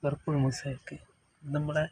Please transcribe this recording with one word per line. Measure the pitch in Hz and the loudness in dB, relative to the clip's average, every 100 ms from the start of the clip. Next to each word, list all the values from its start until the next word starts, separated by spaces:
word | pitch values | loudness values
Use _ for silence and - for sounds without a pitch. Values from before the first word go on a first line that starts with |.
പർപ്പിൾ | 143 143 - 147 | 0 -2 0 2
മൊസൈക്ക് | 135 127 139 135 - 147 - _ _ _ 147 143 | 4 2 -6 -8 -10 -14 -16 _ _ _ -4 -2
നമ്മുടെ | 151 151 156 | 0 0 0